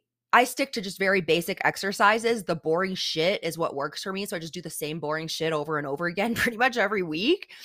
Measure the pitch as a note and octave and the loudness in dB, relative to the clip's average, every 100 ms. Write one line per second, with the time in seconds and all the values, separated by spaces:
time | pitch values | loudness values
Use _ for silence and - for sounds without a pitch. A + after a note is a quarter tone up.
0 | _ _ _ A3+ B3+ - C4+ A#3 F#3+ - | _ _ _ 4 4 0 -4 -4 -6 -2
1 | F#3+ F#3+ E3 E3 E3+ F#3+ D3+ - G3 G3+ | 2 2 4 2 2 0 0 0 -2 4
2 | G#3 A3 A3+ A#3 F3+ E3+ D#3+ D#3+ F#3+ F#3 | 4 4 2 0 -2 -2 0 2 0 -2
3 | - D#3+ E3+ G#3 E3 D#3 E3 C#3 D3+ - | -4 0 2 2 -2 -2 -2 -2 -6 -6
4 | G3 F#3+ G3+ F3+ D#3+ F3 E3 - D3+ D#3+ | -6 -6 -4 -6 -8 -10 -10 -6 -6 -4
5 | D3 D#3 D#3+ - D#3+ D#3 D3 D3+ C#3+ C#3+ | -4 -4 -4 -2 0 0 -2 -2 -2 -2
6 | E3+ F3 F#3+ A#3 A#3+ A3 B3 A#3 G3+ G#3 | -2 0 0 2 0 2 2 2 0 0
7 | F3 D#3 A#3 G4 - - | -2 0 2 2 -2 -16